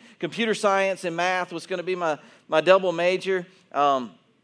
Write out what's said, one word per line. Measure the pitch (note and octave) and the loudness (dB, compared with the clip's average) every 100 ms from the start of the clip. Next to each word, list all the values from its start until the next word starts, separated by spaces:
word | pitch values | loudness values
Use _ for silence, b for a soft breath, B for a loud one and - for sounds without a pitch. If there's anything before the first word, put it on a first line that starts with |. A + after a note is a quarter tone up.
| B - | B -10
computer | E3 D3+ A3+ | -8 -4 -2
science | G#3 G#3 G3 F#3+ F#3 | 0 0 2 0 -2
and | F3+ E3 | -6 -4
math | F3+ F#3 F3 | -2 -2 -4
was | E3+ - | -10 -8
gonna | F#3 | -8
be | E3+ | -6
my | F#3 E3 D3 B B - | -4 -4 -4 B B -2
my | D#3 | 2
double | D#3 F#3+ F#3+ | 6 6 4
major. | E3 F3 F#3 F#3 F#3+ F3+ b _ | 0 0 0 -2 -4 -6 b _
Um, | C#3 C#3+ C3+ A#2 - _ _ | 0 2 2 -2 -12 _ _